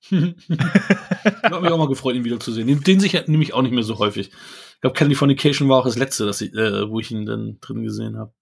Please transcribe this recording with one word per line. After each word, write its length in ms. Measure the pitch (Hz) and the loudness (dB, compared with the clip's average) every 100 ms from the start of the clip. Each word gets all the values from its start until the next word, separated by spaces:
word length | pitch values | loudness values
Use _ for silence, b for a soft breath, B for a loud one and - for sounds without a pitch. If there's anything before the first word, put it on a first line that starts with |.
| - | -2
Ich 1400 | 185 175 170 - 160 170 196 - - - - 214 - 220 | 0 0 -4 -4 -2 2 2 2 -2 -4 -4 -2 0 -2
hab 100 | 175 | 0
mich 80 | 180 | 0
auch 60 | 165 | 2
mal 100 | 147 | 2
gefreut, 260 | 135 131 127 | 0 -2 -2
ihn 80 | |
wiederzusehen. 420 | 120 117 120 113 117 | -4 -6 -6 -2 0
Den, 160 | 143 | 2
den 180 | 185 190 | 4 4
sehe 60 | 202 | 4
ich 60 | |
ja 100 | 170 - | 0 0
nämlich 280 | 156 147 | 2 2
auch 80 | 123 | 0
nicht 100 | 127 | 0
mehr 100 | 120 | 0
so 140 | 110 107 | -2 0
häufig. 300 | 104 104 98 | -2 -2 -8
Ich 500 | - - - - _ | -12 -20 -20 -20 _
glaub, 140 | 131 | -2
Californication 760 | - 147 135 143 139 147 143 135 | 2 2 4 2 4 2 2 4
war 100 | 131 | 4
auch 60 | |
das 120 | 123 113 | 2 0
letzte, 300 | 135 - 104 | -2 -2 -2
das 140 | 101 | -4
ich, 120 | 107 | -6
äh, 340 | 107 110 101 104 | -2 -2 0 -4
wo 100 | 110 | -6
ich 100 | - | -6
ihn 140 | 110 107 | -6 -6
dann 320 | 110 110 107 | -6 -8 -12
drin 220 | - 110 | -12 -8
gesehen 360 | 110 110 113 110 | -6 -6 -8 -10
hab. 140 | 110 _ | -12 _